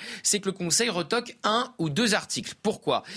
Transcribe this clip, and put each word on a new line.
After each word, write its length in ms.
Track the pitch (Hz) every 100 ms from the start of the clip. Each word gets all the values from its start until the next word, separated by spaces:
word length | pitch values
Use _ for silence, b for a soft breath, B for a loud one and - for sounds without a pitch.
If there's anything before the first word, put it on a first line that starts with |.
| B B
c'est 180 | - 202
que 60 | 190
le 60 |
Conseil 400 | 180 175 - 240
retoque 460 | 180 170 233 240 -
un 300 | 208 220 247 -
ou 100 | 165
deux 240 | 143 233
articles. 400 | 196 - - - -
Pourquoi ? 400 | 214 - - 123 B